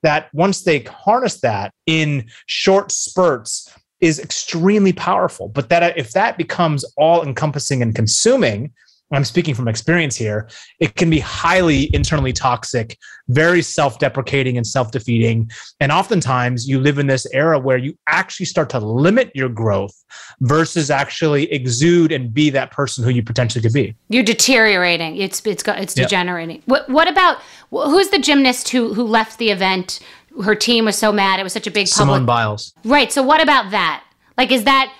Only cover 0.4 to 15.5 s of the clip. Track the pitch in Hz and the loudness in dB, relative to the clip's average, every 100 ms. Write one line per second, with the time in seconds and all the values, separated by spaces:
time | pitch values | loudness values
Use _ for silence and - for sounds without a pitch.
0.4 | 190 190 - 147 110 - - 240 240 - | 0 2 0 0 -2 -6 0 0 0 -2
1.4 | 123 101 101 _ - 160 151 143 113 - | -2 -2 -6 _ -2 0 0 -2 -6 -16
2.4 | - - - 190 202 - - - 180 127 | -10 -2 2 2 2 -6 -4 0 2 0
3.4 | 110 - - _ _ _ 165 151 151 - | -6 -12 -12 _ _ _ 0 0 -6 -10
4.4 | - 170 180 214 196 - - 190 180 - | -6 0 2 4 2 0 -2 0 -2 -4
5.4 | 101 107 139 170 170 170 127 190 226 202 | -8 -6 0 2 2 -2 -4 -2 -2 -2
6.4 | 160 - 165 147 - - 156 170 156 123 | -8 0 0 0 -6 0 4 4 0 -4
7.4 | 156 143 - 135 117 113 113 - 220 262 | -4 -4 -4 -2 0 0 0 0 2 2
8.4 | 147 101 139 _ _ _ _ 139 139 175 | 0 -2 -8 _ _ _ _ -4 -2 -2
9.4 | 156 120 123 - - 180 156 - 110 104 | -2 -2 -4 -4 0 0 0 -4 -4 -4
10.4 | 110 - - _ 156 - 170 160 113 - | -8 -20 -20 _ -4 0 0 0 -2 -4
11.4 | 165 185 175 139 147 147 143 156 131 123 | 0 2 2 2 2 0 0 0 -2 -2
12.4 | 135 120 - 123 113 - - - - 127 | -2 -2 -4 -6 -6 -12 -20 -18 -2 2
13.4 | 165 175 151 - 143 113 139 139 123 139 | 4 2 0 -2 -2 0 -2 -2 -4 -2
14.4 | 131 123 113 135 117 120 120 117 113 113 | -2 -2 -2 -2 -2 -4 -2 0 2 0
15.4 | 113 | -4